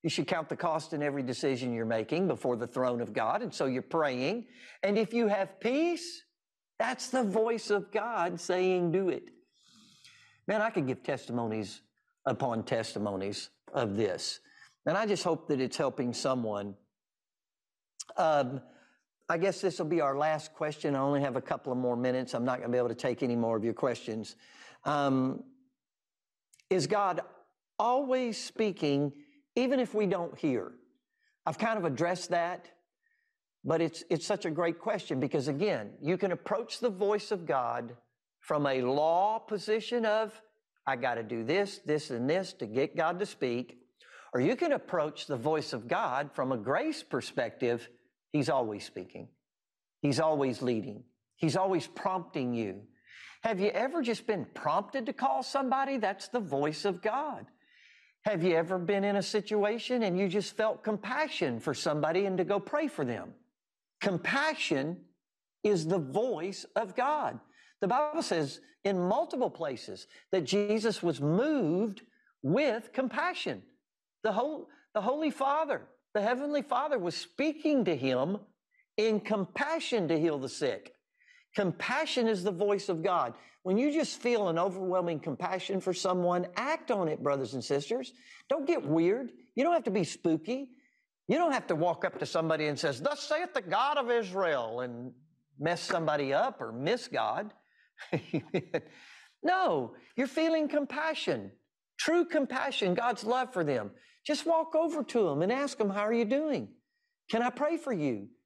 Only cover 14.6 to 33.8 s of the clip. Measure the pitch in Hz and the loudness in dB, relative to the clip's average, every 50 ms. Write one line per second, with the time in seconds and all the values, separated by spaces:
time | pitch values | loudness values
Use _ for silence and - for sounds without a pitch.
14.6 | - - _ _ _ 143 160 196 226 214 202 165 - 180 165 - - - 151 131 | -20 -20 _ _ _ 0 0 0 2 0 0 0 0 0 -2 -2 0 -2 0 0
15.6 | 131 123 - - 156 135 120 - 131 123 117 - - 139 131 127 117 110 104 101 | 0 -2 0 0 -2 -2 0 -2 -2 -2 -2 -2 0 0 0 0 0 -2 -2 -4
16.6 | 101 101 95 - _ _ _ _ _ _ _ _ _ _ _ _ _ _ _ _ | -4 -6 -10 -12 _ _ _ _ _ _ _ _ _ _ _ _ _ _ _ _
17.6 | _ _ _ _ _ _ _ _ - - - - 180 160 156 147 139 123 135 131 | _ _ _ _ _ _ _ _ -18 -8 -2 2 4 4 4 4 2 0 -2 -8
18.6 | - - - - - _ _ _ _ _ _ _ _ - 175 170 170 196 180 - | -10 -12 -20 -20 -20 _ _ _ _ _ _ _ _ -4 -2 2 2 0 0 0
19.6 | - 190 160 - 175 151 175 170 151 139 135 139 151 156 156 147 - - - - | -2 -2 -2 0 -2 0 2 2 2 2 2 2 2 2 0 -2 -4 -10 -8 -4
20.6 | 160 151 151 - - 156 143 135 135 139 143 143 139 139 120 131 120 - 151 135 | -4 -4 -4 -2 -2 0 2 2 2 2 2 2 2 0 0 -2 -2 -2 -4 -4
21.6 | - 139 127 123 127 123 120 120 127 127 127 131 127 123 - 123 120 131 127 127 | -2 -2 -2 0 2 0 0 2 2 2 2 0 -2 -2 -2 -2 0 0 0 -2
22.6 | 131 113 123 123 120 120 117 120 - 131 120 - 139 123 120 117 113 113 113 110 | -2 0 2 2 2 2 0 -2 -2 -2 0 0 0 0 2 2 2 2 0 0
23.6 | 101 117 107 - - 131 117 - - - 110 113 104 - - _ - - - - | 0 -2 -2 0 0 -2 -2 -2 -6 -6 -6 -6 -8 -10 -12 _ -20 -20 -20 -20
24.6 | - - - - _ - 151 143 143 139 135 131 131 131 135 - - - - _ | -20 -20 -20 -8 _ -2 0 2 2 2 4 2 2 0 -2 -6 -10 -16 -20 _
25.6 | _ _ _ _ _ _ _ _ _ _ _ _ _ _ _ _ _ _ - _ | _ _ _ _ _ _ _ _ _ _ _ _ _ _ _ _ _ _ -20 _
26.6 | _ _ 180 185 147 139 214 208 202 190 180 156 - - - - - _ _ _ | _ _ 0 0 2 2 2 2 2 2 0 -2 -6 -10 -16 -20 -20 _ _ _
27.6 | _ _ _ _ 208 233 247 262 294 254 254 262 254 240 208 - - - - - | _ _ _ _ 0 2 2 2 2 2 0 0 0 -2 -4 -6 -8 -12 -2 0
28.6 | 220 208 175 - - 147 143 139 147 143 139 - - _ _ _ _ _ _ 240 | 0 0 0 0 0 2 4 4 2 0 -2 -6 -20 _ _ _ _ _ _ 0
29.6 | 254 254 269 262 247 - - 214 214 185 196 185 175 165 - - - 156 127 113 | 2 2 2 2 0 0 0 0 2 2 2 0 -2 -6 -8 -2 -2 0 0 0
30.6 | - - - - - _ _ _ _ _ _ _ _ _ _ _ _ 165 156 - | -2 -6 -12 -18 -20 _ _ _ _ _ _ _ _ _ _ _ _ -6 -4 -2
31.6 | 214 226 226 214 170 165 139 113 165 170 185 175 - - 180 170 170 170 185 - | -2 0 0 0 0 -2 0 0 0 0 0 -2 -2 -2 0 0 0 0 -4 -8
32.6 | - - - _ _ _ _ _ _ _ _ _ _ _ _ _ _ _ _ _ | -12 -20 -20 _ _ _ _ _ _ _ _ _ _ _ _ _ _ _ _ _
33.6 | - - 160 160 | -2 0 2 2